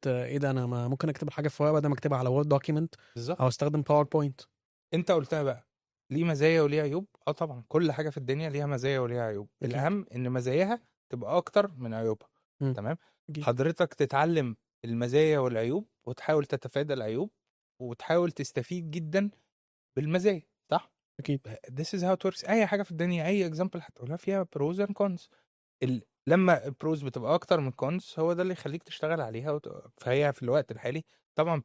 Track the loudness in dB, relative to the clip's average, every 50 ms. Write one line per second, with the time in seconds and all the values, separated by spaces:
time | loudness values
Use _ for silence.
0 | -2 -2 -2 -2 -2 -4 -2 0 0 0 0 0 0 -2 -2 -2 -2 -2 -2 0
1 | 0 -2 -2 -2 -6 -6 -4 -2 -2 -2 0 2 2 4 4 4 2 2 0 0
2 | 0 0 0 0 2 2 2 2 4 4 2 2 2 0 0 0 -2 -2 -6 -12
3 | _ _ -12 -8 -6 -4 0 2 2 2 2 2 0 0 0 0 2 4 4 4
4 | 4 4 2 2 2 0 -2 -6 -16 -20 _ _ _ _ _ _ _ _ -4 0
5 | 2 2 2 2 2 0 -2 0 0 0 -2 -4 -8 _ _ _ _ _ _ _
6 | _ -4 -2 0 0 0 2 4 4 6 6 6 4 4 2 0 0 0 -2 -4
7 | -6 -8 _ _ _ -4 -2 -2 -4 -6 -6 -10 -4 0 2 2 4 2 2 0
8 | -4 -4 -4 -4 -4 -4 -2 -2 -2 -4 -2 -2 -2 -2 -2 0 0 0 0 0
9 | 0 -2 -2 -2 -2 -2 -4 -6 -8 -10 _ -6 -6 -4 -2 0 0 0 0 -2
10 | -4 -6 -6 -4 -2 -2 -2 -2 0 0 2 2 2 0 0 -4 -6 _ _ _
11 | _ _ -10 -8 -4 -2 0 0 0 2 2 2 2 2 -2 -8 -8 -6 -4 -2
12 | 0 -2 -2 -2 -6 _ _ _ _ _ _ -4 -2 -2 -2 -2 -4 -4 -6 -6
13 | _ _ _ _ _ -12 -10 -4 0 0 2 2 2 0 2 0 0 0 0 0
14 | 0 2 2 2 2 4 2 2 0 0 -4 -8 _ _ _ _ -8 -6 -4 -2
15 | 0 2 4 4 4 4 4 2 2 0 0 0 0 0 -2 -4 -4 -8 _ _
16 | _ -10 -10 -4 -2 0 2 2 2 0 -4 -6 -4 -4 -4 -4 -2 -2 -2 -4
17 | -4 -4 -4 -4 -4 -6 -8 _ _ _ _ _ _ _ _ -12 -12 -10 -10 -8
18 | -2 0 2 2 2 2 -2 -4 -8 -6 -6 -6 -6 -4 -6 -8 -6 -6 -6 -6
19 | -4 -2 0 0 0 -2 -4 _ _ _ _ _ _ _ _ _ _ _ _ -4
20 | 0 0 0 2 2 2 0 0 -4 _ _ _ _ -2 -2 -2 -2 -4 _ _
21 | _ _ _ -8 -4 -2 -2 -2 -4 -8 -16 -14 -14 -12 -8 -8 -6 -4 -4 -2
22 | 0 0 0 2 0 -2 -4 -4 -2 0 2 2 4 2 2 0 -2 -4 -4 -2
23 | -2 0 0 0 0 2 2 2 0 0 -2 -4 -4 -4 -6 -8 -12 -14 -16 -12
24 | -8 -8 -8 -6 -4 -2 -2 -2 -2 -4 -2 -2 0 0 0 0 -2 -2 0 0
25 | 0 0 0 -4 -10 -16 _ _ _ _ _ _ _ _ _ -4 -2 -2 0 -2
26 | -4 _ _ _ _ 4 4 6 6 6 4 4 2 -2 -8 -4 -2 -2 -2 -2
27 | -4 -6 -6 -4 0 0 0 2 2 2 2 2 2 -2 -4 -4 -2 -2 -2 -4
28 | -6 -8 -4 -2 0 0 0 0 0 -2 -4 -4 -6 -8 -8 -8 -10 -14 -10 -6
29 | -4 -2 -2 -2 -2 -4 -6 -6 -4 -4 -4 -4 -6 -8 -14 -16 -18 -20 _ -6
30 | -2 2 2 4 4 2 0 0 0 2 2 2 2 0 -4 -8 -6 -6 -6 -6
31 | -8 _ _ _ _ _ _ 0 0 2 0 -2 -2